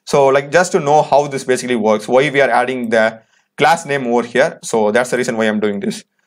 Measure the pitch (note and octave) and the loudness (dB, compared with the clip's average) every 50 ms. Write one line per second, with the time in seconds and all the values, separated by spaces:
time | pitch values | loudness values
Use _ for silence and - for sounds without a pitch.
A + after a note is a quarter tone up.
0 | _ - - C#3+ C#3 C3+ C3 C#3+ C#3+ D3 D3 E3+ F3+ F3 - F3+ D3+ C#3+ D3 D3+ | _ -2 0 2 4 4 2 2 0 2 2 2 2 2 0 -2 0 2 2 2
1 | D3 - C#3+ C#3 D3 C#3+ C#3 B2+ - - B2+ B2 B2 B2 B2 A2+ G#2 G#2+ G#2+ G#2+ | 2 2 2 0 0 0 -4 -6 -4 -2 -2 -2 -2 -2 -2 0 2 0 0 0
2 | - - B2 C3 C#3+ D3+ C3 C#3 C#3 A#2+ A2+ B2 B2 B2+ C3 B2+ A#2+ A2 A#2 A2+ | 0 0 2 2 2 2 2 2 2 2 2 0 0 0 -2 -6 -4 -2 0 2
3 | A2 A2+ A2+ - - _ _ _ _ _ _ - C#3+ D3+ E3 E3+ - D3 C#3 C#3 | 2 0 0 -4 -12 _ _ _ _ _ _ 0 2 2 2 0 -2 -4 -4 -4
4 | B2+ A#2+ A#2+ A#2+ A2+ - - B2 D3 E3 - - - - - A2+ G#2+ G#2 G#2 A#2+ | -2 0 0 -2 -2 0 0 0 0 0 -2 -6 -8 -4 -2 0 0 2 2 0
5 | B2 - - A#2+ B2 B2+ A#2+ A2 A2 G#2+ G#2+ G#2+ G#2 G#2 G2+ G2+ G2 - - - | 0 0 -2 -4 -2 -2 -2 -2 -2 -2 -2 -2 -2 -4 -4 -4 -6 -6 -8 -8
6 | - _ _ _ _ | -10 _ _ _ _